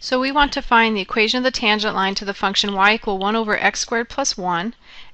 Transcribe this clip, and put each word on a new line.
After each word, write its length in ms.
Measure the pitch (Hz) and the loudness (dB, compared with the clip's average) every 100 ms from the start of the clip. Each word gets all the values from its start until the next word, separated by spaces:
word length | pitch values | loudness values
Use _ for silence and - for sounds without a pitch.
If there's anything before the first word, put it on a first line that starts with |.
So 160 | - 254 | -4 0
we 140 | 262 | 0
want 220 | 285 285 | 2 2
to 80 | 277 | 0
find 340 | - 233 226 214 | 2 4 4 2
the 60 | |
equation 380 | 185 226 214 254 | -2 0 2 2
of 40 | |
the 80 | 254 | 0
tangent 420 | - 214 214 208 | 0 0 0 0
line 220 | 196 190 196 | 0 -2 -2
to 80 | |
the 100 | 202 | -6
function 400 | 202 196 196 208 | -2 -2 0 0
y 200 | 196 196 | 2 4
equal 240 | 220 - 190 | 2 -2 -2
one 180 | 196 226 | 0 0
over 220 | 214 208 | 0 0
x 240 | 202 - | 0 -2
squared 260 | - 233 240 | -4 -4 -4
plus 300 | - 277 - | -4 -4 -2
one 360 | 180 170 208 - - - - | -2 -2 -4 -8 -16 -20 -10